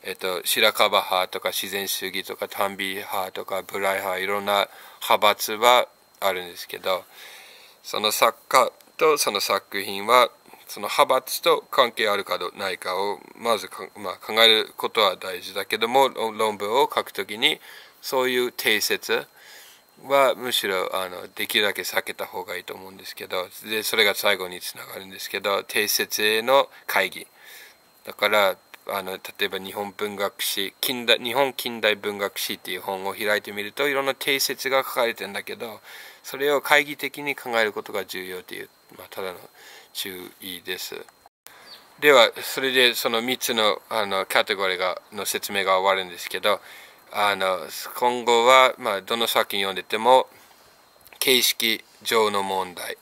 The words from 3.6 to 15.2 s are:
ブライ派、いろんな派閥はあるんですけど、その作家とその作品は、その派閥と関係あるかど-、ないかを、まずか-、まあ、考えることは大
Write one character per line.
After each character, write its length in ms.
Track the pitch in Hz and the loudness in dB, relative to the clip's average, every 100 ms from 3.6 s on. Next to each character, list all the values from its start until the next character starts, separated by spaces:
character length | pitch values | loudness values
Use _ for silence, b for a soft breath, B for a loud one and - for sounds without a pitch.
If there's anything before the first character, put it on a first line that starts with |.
ブ 180 | 90 101 | -6 -4
ラ 140 | 98 | -2
イ 40 | 98 | -2
派、 200 | 98 92 | -4 -4
い 60 | 95 | -2
ろ 140 | 101 | -2
ん 40 | |
な 240 | 101 101 98 B B B | 0 0 0 B B B
派 160 | - 110 | 0 4
閥 340 | 104 101 - | 4 2 -4
は 340 | 107 117 123 - _ _ _ | 4 6 6 4 _ _ _
あ 120 | 98 | -2
る 120 | 92 | -2
ん 40 | 87 | -8
で 80 | 85 | -14
す 120 | - | -14
け 100 | 92 | -8
ど、 240 | 92 90 90 B B B B B B B | -2 -4 -4 B B B B B B B
そ 160 | - 107 | -8 -2
の 140 | 107 | -2
作 260 | - 120 - _ | 4 2 2 _
家 240 | 135 117 _ _ - | 4 4 _ _ 0
と 220 | 160 151 | 2 2
そ 140 | - | 0
の 80 | 101 | -2
作 420 | - 98 - 101 | 0 -2 -2 -8
品 240 | 101 98 104 | -6 -6 4
は、 240 | 123 120 - _ - - | 6 6 0 _ -20 -16
そ 100 | - | -10
の 80 | 101 | -4
派 200 | - 135 | 2 4
閥 360 | 131 - - | 2 0 -2
と 220 | 170 156 - | 2 0 0
関 180 | - 120 | 2 2
係 180 | - 107 | 2 0
あ 80 | 101 | 0
る 60 | |
か 160 | 98 92 | -2 -4
ど-、 140 | 90 - | -4 -6
な 140 | 98 | -6
い 80 | 90 | -6
か 160 | 92 | -6
を、 240 | 92 101 92 - | -4 -4 -6 -12
ま 240 | - 117 107 | -6 -2 -2
ず 80 | 92 | -2
か-、 220 | - 98 101 | -12 -14 -10
ま 140 | 95 | -10
あ、 20 | 87 | -10
考 100 | - 110 | -4 6
え 20 | 113 | 8
る 260 | 110 - - | 6 2 -6
こ 140 | 117 | -2
と 100 | - | 2
は 160 | 101 | 2
大 260 | 92 | 2